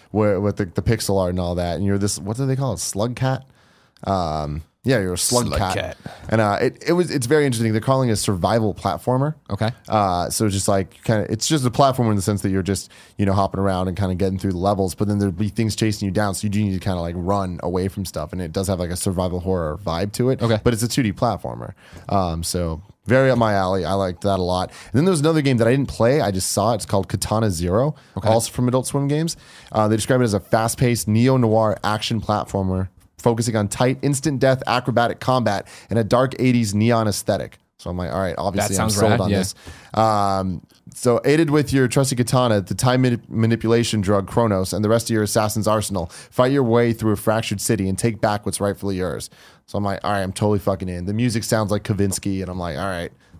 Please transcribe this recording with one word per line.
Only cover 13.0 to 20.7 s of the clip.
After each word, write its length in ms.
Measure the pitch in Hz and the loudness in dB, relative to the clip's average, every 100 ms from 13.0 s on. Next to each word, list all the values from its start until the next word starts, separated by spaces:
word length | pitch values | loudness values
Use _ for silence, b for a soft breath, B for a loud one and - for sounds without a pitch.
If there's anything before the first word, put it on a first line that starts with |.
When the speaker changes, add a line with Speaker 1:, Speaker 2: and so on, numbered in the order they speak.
| B - | B -2
Speaker 1:
you 80 | |
know, 80 | 98 | 0
hopping 280 | 98 98 95 | 2 0 0
around 260 | 98 92 95 | 0 0 -2
and 100 | 90 | -2
kinda 200 | 92 90 | -2 0
getting 240 | 95 92 | -2 0
through 100 | 98 | -2
the 80 | 87 | 0
levels, 380 | 98 98 92 - | 0 0 -2 -2
but 100 | 104 | -2
then 140 | 101 | 0
there'll 100 | 101 | 0
be 200 | 85 107 | 0 -4
things 260 | - 110 - | -2 -2 0
chasing 300 | 110 107 98 | -2 -2 -2
you 40 | |
down, 240 | 98 101 | 0 -2
so 80 | 92 107 | -2 -2
you 20 | |
do 120 | 101 | 0
need 80 | 104 | 0
to 80 | 92 | -2
kinda, 200 | 101 90 | -2 -4
like, 140 | 85 87 | -4 -4
run 440 | 87 101 92 87 | -2 -2 -2 -6
away 240 | 87 92 95 | -4 -2 -2
from 180 | - | -4
stuff. 280 | 92 82 76 | -8 -8 -8
And 100 | 90 | -8
it 80 | 87 | -6
does 160 | 90 95 | -4 -2
have, 140 | 90 | -2
like, 100 | 87 | -2
a 60 | 90 | -4
survival 420 | 101 90 90 90 | -2 -2 -2 -2
horror 400 | 92 92 78 78 101 | -2 -2 -2 -6 -4
vibe 240 | 82 104 | -4 -4
to 160 | - 123 | -2 -2
it. 120 | 127 | 0
Speaker 2:
Okay. 160 | 117 107 | 0 0
Speaker 1:
But 80 | 123 | 0